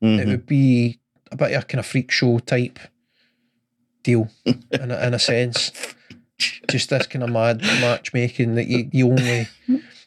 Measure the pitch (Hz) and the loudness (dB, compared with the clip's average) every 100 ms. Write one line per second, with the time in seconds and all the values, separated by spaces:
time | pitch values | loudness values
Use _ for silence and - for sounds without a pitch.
0 | 110 110 98 101 - 143 135 123 120 - | 0 2 0 -2 0 2 4 4 0 -4
1 | _ _ _ 131 143 139 - 135 - 135 | _ _ _ -4 -2 -2 -4 -6 -4 -4
2 | 123 - 127 117 - 127 123 - - _ | -2 0 2 2 0 -2 -2 -8 -20 _
3 | _ _ _ _ _ _ _ _ _ _ | _ _ _ _ _ _ _ _ _ _
4 | - 120 110 - - 120 - 139 127 120 | 0 0 0 -4 -2 -2 -4 -6 -4 -4
5 | 123 120 - 120 123 120 - - - - | -2 0 0 0 0 -2 -6 -8 -16 -16
6 | - - _ - - - - 131 - 135 | -20 -20 _ -6 -6 -6 -4 -4 0 -2
7 | - 135 120 117 113 117 - 131 123 117 | -2 -6 -4 0 0 0 -2 0 0 -2
8 | - 127 120 - 117 117 - 123 120 131 | -4 -2 -2 0 0 0 0 -2 0 2
9 | 123 127 123 120 113 - - 269 - - | 4 4 2 -2 -4 -6 -2 -2 -4 -20